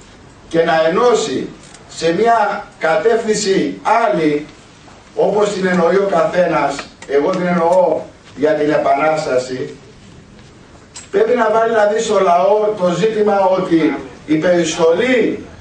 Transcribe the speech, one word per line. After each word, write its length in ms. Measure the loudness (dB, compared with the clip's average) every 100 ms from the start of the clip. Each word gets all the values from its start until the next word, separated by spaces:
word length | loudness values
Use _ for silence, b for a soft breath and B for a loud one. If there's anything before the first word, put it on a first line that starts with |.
| -20 -20 -20 -20 -6
και 140 | -2
να 120 | 2 2 2
ενώσει 600 | 2 2 2 0 -6 -8 -12 -20 -20 -20
σε 240 | -6 -2
μια 540 | 0 2 2 0 -4 -10 -6
κατεύθυνση 1000 | -2 0 0 0 0 -2 0 0 -2 -4
άλλη, 640 | 0 0 0 0 0 -2 -6 -16 -20 -20 -20 -20 -14 -2
όπως 360 | -2 0 -2
την 140 | -2 -2
εννοεί 300 | 0 2 2
ο 120 | 0
καθένας, 640 | 0 0 0 0 0 -2 -6 -12 -18 -4
εγώ 220 | 0 0
την 160 | -2 -2
εννοώ 540 | 0 2 2 2 0 -6 -18 -20 -2
για 140 | 0
την 200 | 2 0
Επανάσταση, 1080 | 0 0 0 0 -2 -2 -4 -4 -8 -10 -12 -20 -20 -20 -20 -20 -20 -20 -20 -20 -20 -20 -20 -6 -2
πρέπει 200 | 0 2
να 140 | 2
βάλει 160 | 2 2
δηλαδή 240 | 2 2 0
στο 180 | 0 0 2
λαό 260 | 2 2 2 0 0
το 60 | -2 0
ζήτημα 360 | 0 0 0 2 2 0
ότι 400 | 0 0 0 -2 -10 -18 -4
η 80 |
περιστολή 1080 | -2 2 0 0 0 2 2 2 2 0 -4 -10 -20